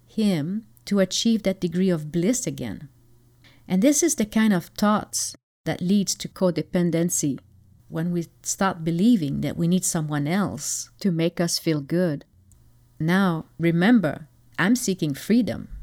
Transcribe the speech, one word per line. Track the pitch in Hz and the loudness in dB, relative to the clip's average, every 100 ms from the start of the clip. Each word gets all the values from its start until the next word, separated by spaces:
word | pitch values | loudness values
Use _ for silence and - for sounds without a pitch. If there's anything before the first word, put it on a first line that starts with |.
| _ | _
him | - 214 170 147 208 - - - | -2 0 0 -2 -6 -10 -18 -2
to | 202 | 0
achieve | 190 - 233 226 | 2 0 0 2
that | - 190 | 0 -2
degree | 175 170 190 | -2 0 0
of | 170 151 | 0 -2
bliss | 170 175 247 - | -2 0 0 -4
again. | 139 123 92 143 _ _ _ _ _ - _ - | -8 -8 -10 -14 _ _ _ _ _ -20 _ -4
And | 185 | 2
this | 240 285 | 4 4
is | 339 | 2
the | - 208 | 0 -2
kind | 220 220 | 2 4
of | 185 - - | 2 0 -2
thoughts | 208 208 - - - - _ _ - | 0 0 -2 -6 -8 -10 _ _ -6
that | - | -4
leads | 175 202 190 - | 0 2 2 -4
to | - | -8
codependency, | - 185 160 - 180 175 165 175 - 151 123 - - _ _ _ | 0 0 2 -2 0 2 2 0 0 -2 -4 -10 -20 _ _ _
when | 160 170 | -6 -4
we | 175 165 _ | -4 -6 _
start | - - 196 175 | -10 -2 -2 -2
believing | 160 170 214 233 143 139 | -4 2 4 4 2 -4
that | 143 - | -4 -2
we | 170 | 0
need | 185 | 0
someone | - 170 151 151 143 | 0 -4 -4 -2 -2
else | 185 180 120 - - - _ | -2 -2 -4 -8 -8 -10 _
to | 202 | -2
make | 165 165 175 | 0 -2 0
us | 170 - | -2 -2
feel | - 156 | -2 -4
good. | 139 170 180 147 - _ _ - _ _ _ _ | -2 0 0 -2 -10 _ _ -20 _ _ _ _
Now, | 156 185 190 160 - _ | 0 2 2 0 -6 _
remember, | 170 170 185 247 160 - - _ _ - | 0 2 4 6 4 0 -12 _ _ -2
I'm | 175 | 0
seeking | 247 - 185 156 | 2 0 -2 -2
freedom, | 135 - 226 208 - - - | -4 0 2 2 -4 -10 -14